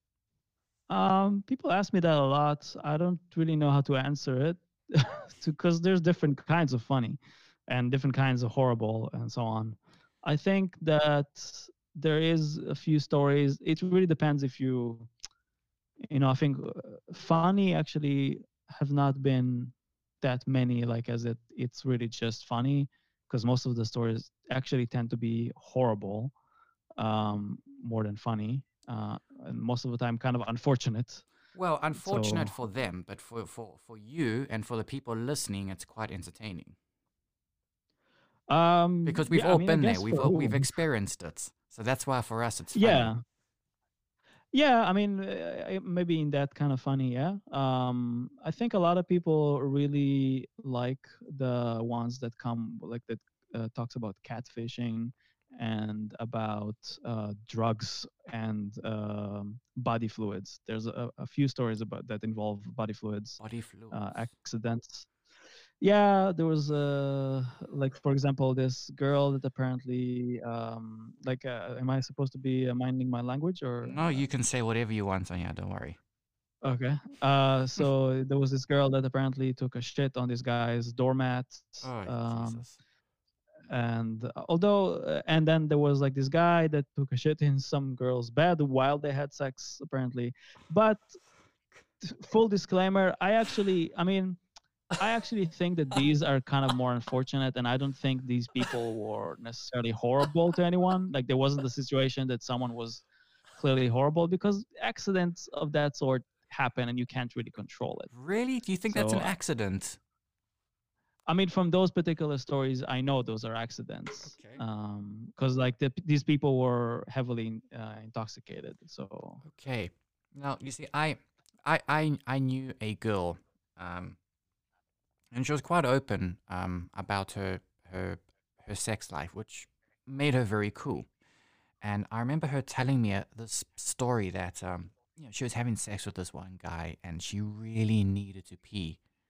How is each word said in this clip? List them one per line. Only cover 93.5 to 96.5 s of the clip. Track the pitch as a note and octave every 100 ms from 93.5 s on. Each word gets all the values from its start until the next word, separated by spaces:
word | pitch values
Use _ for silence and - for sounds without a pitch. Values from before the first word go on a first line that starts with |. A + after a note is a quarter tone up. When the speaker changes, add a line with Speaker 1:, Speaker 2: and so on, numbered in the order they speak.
| - G3 F#3 E3 -
Speaker 1:
I |
mean, | F3+ F#3+ F#3 F3 _ - _ _ - E3
I | G#3
actually | A#3 - A3 E3+
think | - F3+ E3+
that | C#3 C3+
these | D3 D3
are | C#3+ C3+
kind | -